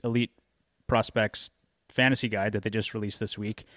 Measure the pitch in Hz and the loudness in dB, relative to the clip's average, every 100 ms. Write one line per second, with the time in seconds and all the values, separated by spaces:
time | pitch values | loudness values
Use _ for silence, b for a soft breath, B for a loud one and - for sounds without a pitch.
0 | 120 117 117 _ _ _ _ _ - 120 | 0 0 0 _ _ _ _ _ 0 2
1 | - 117 107 - - - _ _ _ - | 2 0 0 -2 -8 -10 _ _ _ 2
2 | 127 131 117 104 104 104 107 107 - 110 | 4 4 0 0 0 0 -2 -2 -2 -4
3 | 104 - 107 - 104 - b | -6 -4 -6 -4 -6 -8 b